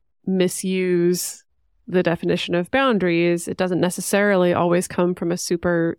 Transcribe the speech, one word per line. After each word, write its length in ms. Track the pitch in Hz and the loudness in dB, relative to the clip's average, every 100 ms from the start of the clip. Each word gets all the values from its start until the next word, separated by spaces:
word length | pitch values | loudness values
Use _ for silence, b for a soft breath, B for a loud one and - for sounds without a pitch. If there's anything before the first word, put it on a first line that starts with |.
| _ _ - | _ _ -2
misuse 1160 | 190 180 - 190 185 185 175 175 180 - - _ _ _ _ - | 0 0 -2 -4 -2 0 2 2 0 -4 -12 _ _ _ _ -4
the 140 | 185 | 0
definition 540 | 175 170 175 180 - 175 | 0 0 0 -2 -2 -4
of 160 | 175 | 0
boundaries, 760 | 262 269 208 180 170 175 170 180 | 0 2 2 2 2 2 0 -4
it 100 | 175 | -4
doesn't 220 | 185 170 | -2 0
necessarily 760 | 180 185 - 202 208 190 180 | 0 -2 -2 0 2 4 2
always 340 | - 175 175 - | 2 2 0 0
come 260 | - 180 | 0 0
from 180 | 180 170 | 0 -4
a 60 | 180 | -4
super 600 | - 170 175 170 165 | -2 -2 0 0 0